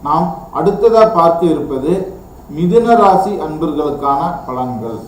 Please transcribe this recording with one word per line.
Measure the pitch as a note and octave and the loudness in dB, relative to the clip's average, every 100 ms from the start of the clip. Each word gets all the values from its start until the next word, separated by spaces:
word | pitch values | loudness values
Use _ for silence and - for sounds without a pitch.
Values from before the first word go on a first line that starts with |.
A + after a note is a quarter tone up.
| D3 | -2
நாம் | D#3+ F3 - - C3+ | -2 -2 -6 -10 -2
அடுத்ததா | E3+ G3+ A#3 A3+ A3 E3+ | 0 2 2 6 4 4
பார்க்க | E3+ E3+ F3 | 2 2 0
இருப்பது | D3 C3+ C3 C#3+ F#3+ F#3 - - - - C#3+ | 0 -2 -4 -2 -2 -4 -12 -20 -20 -16 -4
மிதுன | F3 A3+ A3+ A3+ | 2 2 4 4
ராசி | G3+ C4 A3 F#3+ D#3 | 6 4 0 -4 -6
அன்பர்களுக்கான | D#3 E3 D3 D3+ C3+ C3+ C#3 C#3 - - | -6 -4 -2 -4 -4 -2 -2 -2 -6 -10
பலன்கள். | B2+ B2+ A#2 A2+ G#2+ | -8 -6 -8 -10 -12